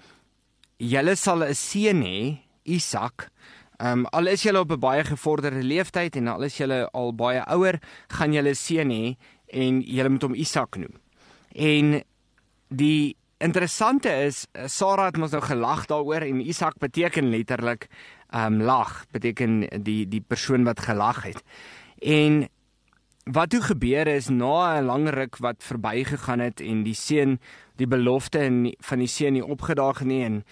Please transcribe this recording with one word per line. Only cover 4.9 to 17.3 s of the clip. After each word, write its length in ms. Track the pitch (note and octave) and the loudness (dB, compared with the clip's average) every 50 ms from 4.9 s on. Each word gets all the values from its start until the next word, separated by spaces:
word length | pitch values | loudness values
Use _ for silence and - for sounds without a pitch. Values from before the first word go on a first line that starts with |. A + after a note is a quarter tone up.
| C3 D3 D#3 | 2 0 0
gevorderde 580 | C3 D3 - - D#3 D3+ D3 C#3 D3 C3 C3 | -2 -4 -2 0 0 0 0 0 -2 -2 -2
leeftyd 540 | B2+ B2+ D3 F3 F#3+ - - F#3 F3 E3 - | -2 0 0 0 -2 -2 -2 -4 -4 -2 -2
en 120 | C3+ A#2+ A#2+ | -2 -2 -2
al 140 | A2 - | -2 -4
is 140 | C3 C#3+ - | -4 -6 -4
julle 320 | - D3 C3+ C3+ B2+ A#2+ - | -4 -2 -2 0 0 -2 -2
al 200 | - B2+ B2 A#2+ | -4 -4 -4 -4
baie 320 | A#2 A2 A#2 B2 B2+ B2+ - | -2 -2 0 0 0 0 -2
ouer, 320 | - D#3+ F3 F#3 F#3 F3 D#3+ - - - - - - | 0 2 2 4 2 2 -2 -6 -12 -20 -20 -16 -8
gaan 240 | - - E3 D3+ | -4 -2 0 2
julle 180 | D3+ D3 C#3+ C#3+ | 2 2 2 2
'n 40 | C#3 | 0
seun 360 | - - - E3 D#3+ D#3 C3+ | -2 -2 -2 0 0 2 0
hê 260 | A#2+ A2 A2+ A#2+ B2+ - - - _ _ _ - | 0 -2 -2 -4 -6 -8 -14 -20 _ _ _ -8
en 300 | - C3 C3 B2+ C3 C3 | -4 0 2 2 2 2
julle 260 | B2+ - B2+ B2+ C3 C3+ | 0 0 0 0 2 2
moet 140 | C3+ C3 | 2 2
hom 120 | D3 C3+ B2+ | 0 -2 -2
Isak 420 | A#2 D#3+ - - D3+ B2 - - | -2 -4 -2 -2 -2 -2 -4 -6
noem." 200 | G2 D#2+ - - - _ _ _ _ _ - - _ _ - - | -10 -10 -12 -14 -20 _ _ _ _ _ -20 -20 _ _ -14 -6
En 480 | - D3+ D#3 D3+ D3 D3 D3 D3 D3 - _ _ _ _ _ _ _ _ _ _ _ _ - | 0 2 2 4 4 4 4 2 2 -2 _ _ _ _ _ _ _ _ _ _ _ _ -6
die 480 | C3+ C3 D3 D3+ D#3 D3+ D3 C#3+ - _ _ _ _ - | -2 2 4 4 4 4 2 0 -2 _ _ _ _ -4
interessante 680 | D#3+ E3+ D#3+ F#3 F3 E3 - - A3 A3+ C4 C#4 - A#3 | -2 0 0 0 0 -2 0 0 2 2 2 2 2 2
is, 380 | D#3 C3+ C#3+ C#3+ C3+ - - - | 0 2 0 0 -2 -6 -12 -14
eh, 140 | - - B2 | -14 -12 -10
Sarah 400 | C3+ - - G3 F#3+ G3 G3 G3 | -8 -4 0 0 2 2 2 2
het 100 | F#3 D3 | 0 0
mos 140 | D#3+ D#3+ D3+ | -2 -2 -2
nou 120 | D3 D3+ | -2 -2
gelag 440 | - C#3 C#3+ A#2+ A#2 A#2+ D3 D3+ - | -2 -2 -2 0 0 0 0 -2 -2
daaroor 360 | - D3+ D3+ D3 C#3+ D#3 E3 | -2 -2 -2 0 0 -2 -2
en 180 | D#3 C#3 C3+ B2+ | -2 -2 -2 -2
Isak 380 | A#2+ D3 E3 - F3 D#3+ - - | -2 -4 -4 -2 -2 -4 -2 -4
beteken 520 | D3 C3+ - D#3 F3 F3 - E3+ C#3 B2 | -6 -4 0 0 0 0 0 0 2 2